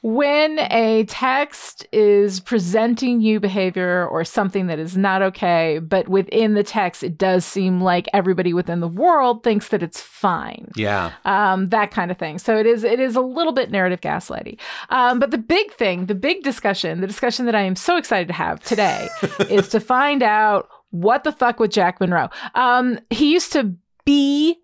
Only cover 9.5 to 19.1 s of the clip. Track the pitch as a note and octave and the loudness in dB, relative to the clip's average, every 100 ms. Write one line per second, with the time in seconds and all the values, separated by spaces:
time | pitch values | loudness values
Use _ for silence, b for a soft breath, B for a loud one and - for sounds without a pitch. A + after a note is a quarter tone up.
9.5 | G#3 - G#3 E3+ - - - G3+ E3+ A1 | 0 0 -4 -4 -10 -18 -4 -2 -2 -6
10.5 | - - - G#2 G2+ E2+ - - G3+ G#3 | -12 -14 -4 -2 0 -2 -6 -2 0 2
11.5 | F#3+ F#3+ A3 G3+ - F3 F3+ E3 D#3 - | 0 0 0 0 -2 -4 -4 -6 -8 0
12.5 | A3 A3 A#3 A3 A#3+ C4 A#3 B3+ B3+ E4 | 2 4 2 2 0 0 0 -2 -2 -2
13.5 | C4 B3 G3+ F#3 F3+ D#3+ D3+ - - - | 0 -2 0 0 -2 -4 -6 -6 -10 -10
14.5 | - B B B C4 B3 B3 C4+ B3 A3+ | -16 B B B 0 2 2 0 -2 0
15.5 | E4+ G#4 - G#3+ F3+ F3+ G3+ C4+ F#4 C#4 | 0 0 -2 -2 -2 -4 -2 -2 -2 -4
16.5 | - G#3 G3 E3+ E3 F#3+ G#3 A#3+ A#3 A#3+ | -4 -2 -2 -4 -4 -6 -4 -4 -2 -2
17.5 | G#3+ F#3+ F#3 - F4 - G#3 F3 E3+ E3+ | 0 0 -2 -2 -2 0 -2 -2 -4 -4
18.5 | D#3 - G#3+ G3 D3 - | -6 -4 0 0 0 -6